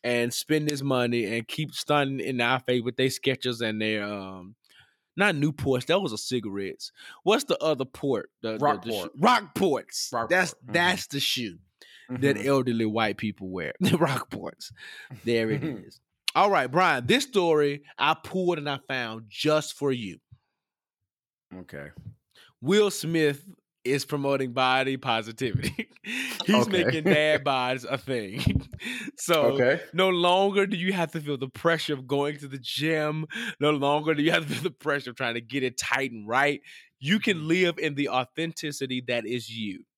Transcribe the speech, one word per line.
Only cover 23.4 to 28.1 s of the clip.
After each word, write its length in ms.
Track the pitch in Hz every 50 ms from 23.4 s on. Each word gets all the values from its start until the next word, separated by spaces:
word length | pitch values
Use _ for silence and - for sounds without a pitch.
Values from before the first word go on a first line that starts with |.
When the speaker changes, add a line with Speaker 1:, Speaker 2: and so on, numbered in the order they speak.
| - 196 180 _ _ _ _ _
Speaker 1:
is 220 | _ 123 139 139 -
promoting 480 | - 147 143 139 139 139 131 131 127
body 440 | 120 131 131 127 127 131 131 135 135
positivity. 920 | 127 131 135 113 113 107 113 113 - 131 117 101 - - - - - - _ _
<laughs> 480 | - - 202 240 254 269 262 240 - -
He's 220 | - 208 214 240 226
Speaker 2:
Okay. 160 | 190 180 165
Speaker 1:
making 200 | - 139 160 151
dad 400 | 185 196 151 151 156 151 147 139
bods 400 | 147 135 131 123 127 127 131 120
a 140 | - 135 127
thing. 680 | - 135